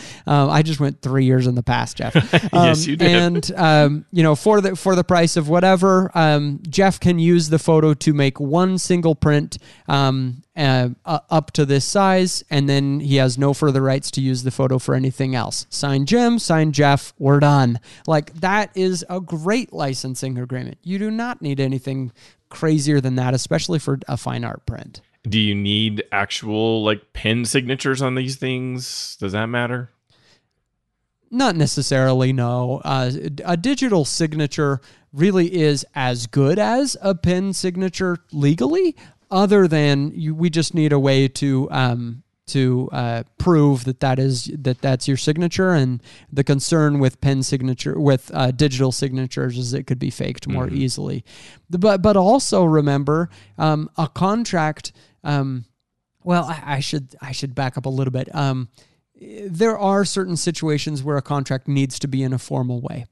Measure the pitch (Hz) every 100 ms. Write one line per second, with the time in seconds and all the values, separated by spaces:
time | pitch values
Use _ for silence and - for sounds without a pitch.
0 | - - - 143 139 151 160 147 143 -
1 | 131 135 131 127 123 123 117 120 117 -
2 | 120 - - 170 202 - 170 156 165 160
3 | 170 175 175 175 156 185 165 151 147 151
4 | - 175 160 151 208 208 190 190 190 180
5 | - 180 165 175 147 175 185 175 196 185
6 | 190 170 156 147 147 143 160 160 190 -
7 | 180 175 165 175 151 156 - 160 156 143
8 | - 147 139 131 139 165 185 185 - 175
9 | 165 151 156 147 139 - - - - 139
10 | 135 135 127 127 - 165 139 131 123 127
11 | - 156 - 160 147 - 139 139 - 202
12 | 190 190 185 - - 147 139 139 139 143
13 | 147 135 131 123 143 135 151 131 135 135
14 | - - 131 127 127 - 131 131 - 131
15 | 131 - 135 127 - - - - 143 139
16 | 139 233 240 233 - 160 156 139 143 139
17 | - - 135 143 147 143 123 117 - -
18 | - 156 151 160 185 208 208 190 185 180
19 | - 185 170 165 165 233 233 - 143 131
20 | 135 127 131 127 123 131 123 - 170 196
21 | 214 220 240 240 151 135 135 131 135 135
22 | 127 - - _ _ - 160 156 143 143
23 | 127 127 127 131 - 160 - 165 - 135
24 | - 135 127 120 117 - - 113 - -
25 | _ _ 113 107 107 101 101 104 110 104
26 | - 101 101 - 110 107 113 113 107 107
27 | _ - 107 117 117 139 123 131 143 131
28 | 135 127 131 131 131 127 127 127 123 -
29 | - - 98 104 113 120 120 123 127 _
30 | _ _ _ _ _ _ _ _ _ _
31 | _ _ - 240 262 170 139 - 131 135
32 | 131 127 131 131 120 123 123 135 - 131
33 | 123 135 - 139 - 175 233 277 262 185
34 | 135 - 165 151 147 - 143 135 - _
35 | _ 143 190 185 175 180 151 143 - 143
36 | 127 123 117 143 135 185 208 247 277 -
37 | 196 185 175 180 196 180 185 175 185 -
38 | 185 175 _ 151 143 165 262 349 359 -
39 | - _ - 190 202 208 185 156 147 139
40 | 143 175 156 156 170 160 151 170 151 143
41 | 135 135 135 - 143 131 139 143 127 120
42 | 120 120 _ _ - 135 127 127 131 139
43 | 120 117 - - 180 165 147 135 123 127
44 | 135 127 135 123 - 151 131 127 139 127
45 | - 135 - 156 175 - 185 170 131 120
46 | - - - 139 139 139 - 160 151 143
47 | 131 - 139 135 127 135 131 123 131 156
48 | 143 131 - 156 127 127 147 127 131 120
49 | 139 131 127 - 131 120 123 135 131 123
50 | 139 - - 135 139 131 127 135 131 -
51 | - 135 - - - - - 175 214 196
52 | 196 202 185 269 - 196 170 156 147 139
53 | 143 156 170 - - - 156 151 151 -
54 | 160 - 185 220 226 180 156 151 - _
55 | _ _ 151 143 135 127 113 _ _ _
56 | _ _ 175 175 151 151 135 139 143 151
57 | 131 - 135 127 139 127 131 135 131 131
58 | 131 127 135 - 139 131 123 _ _ _
59 | _ _ - 220 202 165 226 214 196 196
60 | 196 196 185 165 - 156 156 151 156 147
61 | 139 143 - 143 135 131 - 139 135 -
62 | 139 131 131 131 - 139 127 123 127 127
63 | 120